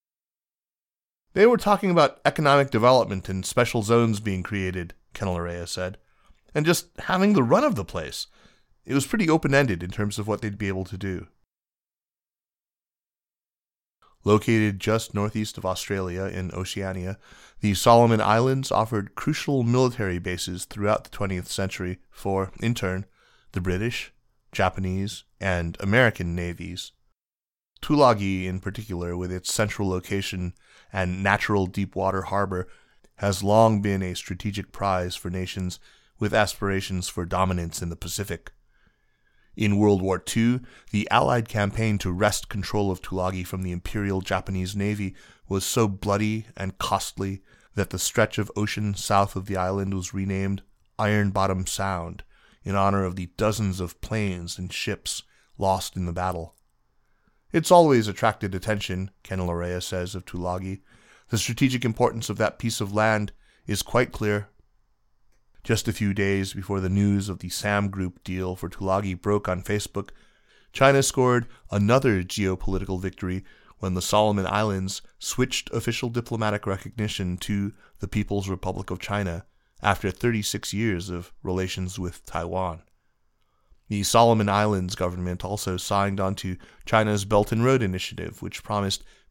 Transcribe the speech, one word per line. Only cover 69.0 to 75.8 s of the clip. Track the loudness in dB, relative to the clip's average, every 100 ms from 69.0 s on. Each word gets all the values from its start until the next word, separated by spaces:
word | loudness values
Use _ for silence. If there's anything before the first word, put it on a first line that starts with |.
| 0
broke | -4 0 0 0
on | -4
Facebook, | -2 -4 -4 -8 -10 -12 _ _ _ _ _
China | 4 6 6
scored | 4 2 4 2 0 -8 -4
another | 2 4 4 4 2
geopolitical | 0 -2 0 0 0 -2 -2 -4
victory | -6 -6 -6 -6 -8 -18 -20 -8
when | -4
the | -2
Solomon | 2 4 4 4 0
Islands | 0 0 -2 -4 -8 -14 -12
switched | -6 -2 -2 -2 -6
official | -4